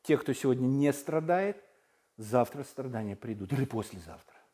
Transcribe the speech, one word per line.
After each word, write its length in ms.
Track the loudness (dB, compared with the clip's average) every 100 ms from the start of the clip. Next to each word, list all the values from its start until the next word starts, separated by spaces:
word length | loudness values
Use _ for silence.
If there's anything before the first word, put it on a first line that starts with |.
те, 160 | 4 2
кто 160 | 2
сегодня 320 | 0 2 2 2
не 260 | 4 2
страдает, 720 | 2 -2 -2 2 2 0 -4 _ _ _ _ _ -14
завтра 460 | 2 2 2 -2
страдания 520 | -10 -8 -6 -4 -4 -6
придут, 380 | -8 -8 -2
или 100 | -2
послезавтра. 720 | 0 -2 -4 -10 -16 -20 -20 -20 _